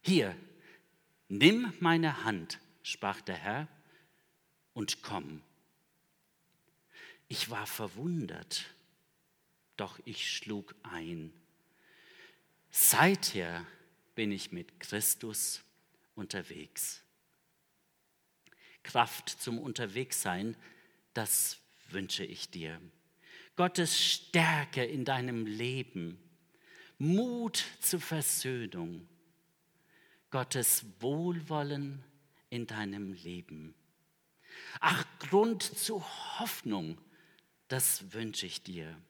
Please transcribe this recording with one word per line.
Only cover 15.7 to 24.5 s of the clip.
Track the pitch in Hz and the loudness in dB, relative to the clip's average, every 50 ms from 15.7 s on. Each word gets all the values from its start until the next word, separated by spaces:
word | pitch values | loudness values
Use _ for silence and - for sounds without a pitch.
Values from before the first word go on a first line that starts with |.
| _ _ _ _ _ _ _ _ _ | _ _ _ _ _ _ _ _ _
unterwegs. | - 101 - - 98 82 - 78 76 76 - _ - - - - - - _ _ _ _ _ _ _ _ _ _ _ _ _ _ _ _ _ _ _ _ _ _ _ _ _ _ _ _ - - _ - - - - _ | -10 -8 -6 -6 -6 -6 -6 -10 -14 -14 -12 _ -6 -6 -6 -6 -10 -16 _ _ _ _ _ _ _ _ _ _ _ _ _ _ _ _ _ _ _ _ _ _ _ _ _ _ _ _ -20 -20 _ -20 -20 -20 -14 _
Kraft | - - 123 117 113 - - - - | 0 4 4 4 4 4 -10 -8 -10
zum | - - - 131 117 117 | -10 -6 -4 -4 -4 -4
Unterwegssein, | - 135 110 - 123 101 95 120 131 131 - - - 101 90 87 101 113 110 - - - - - - _ _ _ _ _ _ | -4 -6 -4 -4 -4 -4 -2 -4 -4 -2 -2 -2 0 0 0 0 0 -4 -4 -6 -14 -20 -20 -20 -20 _ _ _ _ _ _
das | 120 110 104 - - - - - - _ _ _ _ - - | -4 0 2 2 2 2 0 -2 -6 _ _ _ _ -20 -8
wünsche | 85 95 98 92 - - 95 | -6 -6 -4 -4 -4 -4 -4
ich | - - - - - | -6 -8 -10 -10 -10
dir. | - 90 82 78 82 85 87 85 - _ _ _ _ _ _ - - - - - _ | -8 -8 -8 -8 -8 -10 -14 -20 -20 _ _ _ _ _ _ -20 -20 -20 -20 -16 _
Gottes | - 180 180 180 - 180 - - - | 2 2 2 4 2 2 2 4 4
Stärke | - - - - - - - 170 160 165 | 4 4 2 0 -2 2 4 6 6 6